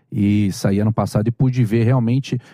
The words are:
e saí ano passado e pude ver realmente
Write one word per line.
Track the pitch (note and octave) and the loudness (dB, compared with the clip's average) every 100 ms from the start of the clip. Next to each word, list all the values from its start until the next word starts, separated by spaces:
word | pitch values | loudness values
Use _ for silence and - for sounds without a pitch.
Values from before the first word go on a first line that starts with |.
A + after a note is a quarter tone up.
| - | -10
e | A2 G2+ G#2 G2+ | -2 0 2 0
saí | E2+ G#2 G2 | -2 -2 0
ano | G#2+ | 0
passado | A2+ G2 G#2+ G#2 | 0 -2 -2 -2
e | |
pude | A#2 C3 B2+ | 0 0 0
ver | A2+ A#2 | 0 2
realmente | A2+ C3 A2+ B2+ C3 B2 - | 2 2 2 0 -2 -6 -8